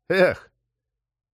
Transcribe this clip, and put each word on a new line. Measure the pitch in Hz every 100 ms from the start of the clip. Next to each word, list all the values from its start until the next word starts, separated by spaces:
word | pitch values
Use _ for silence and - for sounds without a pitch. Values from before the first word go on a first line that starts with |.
| -
Эх!" | 185 175 107 - _ _ _ _ _ _ _ _